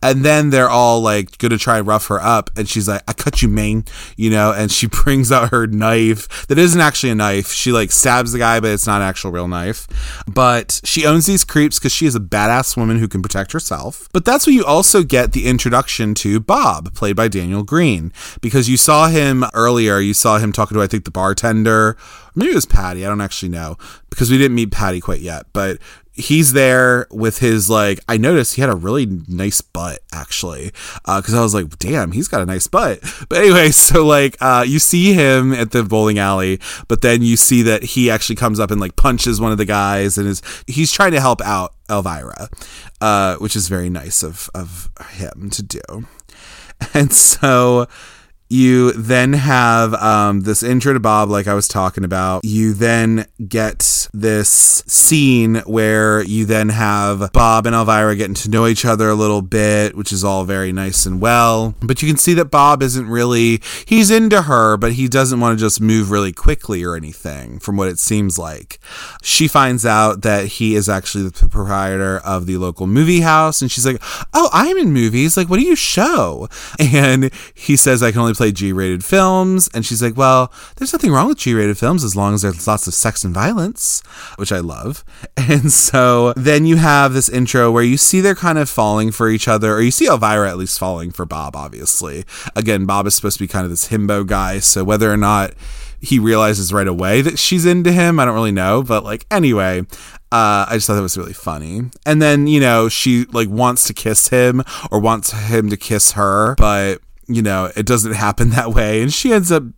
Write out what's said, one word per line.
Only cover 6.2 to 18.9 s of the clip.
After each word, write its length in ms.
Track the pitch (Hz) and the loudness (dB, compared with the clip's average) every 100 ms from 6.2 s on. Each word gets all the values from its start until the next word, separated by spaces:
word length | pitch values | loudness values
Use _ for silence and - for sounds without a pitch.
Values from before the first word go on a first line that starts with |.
| - - - | -4 -14 -2
that 120 | 143 | 2
isn't 200 | 175 170 | 4 4
actually 300 | 151 - 131 | 2 0 -2
a 60 | 110 | 0
knife. 360 | 104 98 98 | 0 -2 -4
She, 200 | - - | -4 0
like, 200 | 120 101 | 0 0
stabs 400 | - 131 123 120 | 0 2 2 0
the 60 | 120 | 0
guy, 220 | 117 113 | 0 2
but 100 | 110 | 0
it's 160 | 104 - | -2 -2
not 160 | 104 | -2
an 60 | 98 | -2
actual 240 | 95 98 | -4 -8
real 160 | 87 87 | -6 -6
knife. 400 | 87 87 113 - - - - - | -6 -6 -8 -8 -8 -8 -10 -8
But 520 | 98 127 120 107 - | 0 2 2 -2 -6
she 240 | - - 151 | -4 0 2
owns 180 | 160 160 | 2 2
these 180 | 196 | 0
creeps 360 | - 156 151 - | 0 2 2 0
'cause 120 | 131 | -4
she 140 | - 160 | 0 0
is 100 | 113 | -2
a 40 | |
badass 580 | 92 104 107 120 131 - | -4 -2 2 0 0 -2
woman 220 | 113 113 | 0 0
who 80 | 113 | -2
can 140 | 95 | -4
protect 300 | 92 98 95 | -4 -6 -6
herself. 560 | 160 - 78 73 - - | -6 -8 -8 -10 -14 -4
But 120 | 185 170 | -2 2
that's 200 | 269 294 | 2 4
when 100 | 262 | 4
you 80 | |
also 380 | 151 151 165 208 | 4 2 4 4
get 300 | 151 127 123 | 4 2 2
the 160 | 131 117 | 0 0
introduction 680 | 123 127 120 139 - 110 107 | 0 2 0 0 -4 -4 -2
to 240 | 104 104 | -2 -2
Bob, 540 | 107 226 240 80 85 | 0 0 0 -2 -8
played 220 | - 104 101 | -6 -4 0
by 140 | 113 | -2
Daniel 340 | 98 87 101 | -2 -4 -6
Green, 500 | 101 151 170 95 82 - - - | -2 0 0 0 -6 -12 -18 -10
because 280 | 117 123 120 | -2 0 2
you 80 | 127 | 2
saw 300 | - | 4